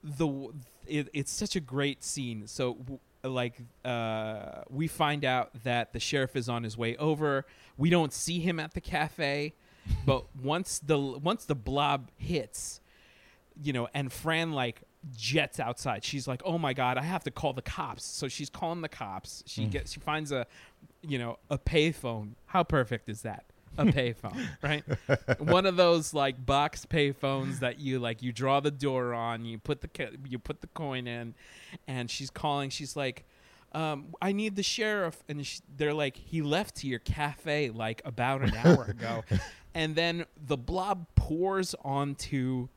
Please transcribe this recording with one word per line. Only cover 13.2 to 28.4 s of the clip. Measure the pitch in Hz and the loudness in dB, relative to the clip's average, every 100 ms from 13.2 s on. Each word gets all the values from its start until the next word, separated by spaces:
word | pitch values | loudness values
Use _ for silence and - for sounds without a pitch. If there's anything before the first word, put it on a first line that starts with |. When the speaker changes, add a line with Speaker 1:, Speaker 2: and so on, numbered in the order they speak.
| - _ _ - | -20 _ _ -6
Speaker 1:
you | 147 | -2
know, | 131 120 | 0 0
and | 139 135 | -2 -4
Fran, | - 156 160 165 | -4 0 0 0
like, | 147 123 - - _ 151 120 | 0 -2 -4 -16 _ -16 -6
jets | 110 147 135 - | 0 2 0 -2
outside. | 117 123 139 110 | -4 -2 -2 -2
She's | - 143 127 | -4 -6 -4
like, | 123 | -4
"Oh | - 170 | -2 0
my | 156 | 0
God, | 127 127 127 | 2 2 2
I | |
have | 147 185 | 0 -4
to | - | -4
call | - 156 | -2 -2
the | 131 | -2
cops." | - - 139 127 | -6 -4 -6 -6
So | - - 147 | -8 -6 -6
she's | - 143 | -6 -8
calling | - 170 175 | -6 -4 -4
the | 160 | -6
cops. | - 107 95 - - - | -8 -8 -8 -10 -16 -12
She | - 107 | -4 -2
Speaker 2:
Mm. | |
Speaker 1:
gets, | 95 - | -2 -4
she | - | -8
finds | - 151 151 | -2 -2 0
a, | 139 117 - - _ - _ | -2 -4 -10 -20 _ -20 _
you | 160 135 | -4 -2
know, | 120 - - | -2 -6 -4
a | 139 | -2
payphone. | - 165 156 156 127 113 107 117 - | 2 6 6 4 -4 -4 -6 -12 -2
How | 185 | 2
perfect | 170 151 117 117 - | 4 4 4 0 -4
is | 107 | -8
that? | 113 101 - - - - | -8 -10 -14 -20 -16 4
A | |
Speaker 2:
<laughs> | 117 | 6
Speaker 1:
payphone, | 113 123 113 110 247 233 147 | 6 4 -2 -6 -6 -6 -4
right? | 143 151 - 147 - 139 - - | -2 -2 -2 -4 2 0 2 0
One | 151 175 190 | 6 6 6
of | |
those, | 180 180 170 151 | 6 8 8 4
like, | 156 139 127 123 | 0 0 0 2
box | 139 147 - - | 2 2 -2 -2
payphones | 165 143 135 139 135 135 127 | 2 2 2 0 0 -2 -2
that | 127 120 | -2 -2
you, | 143 131 | -2 0
like, | 120 117 | -2 -2
you | 123 | -4
draw | 113 | -2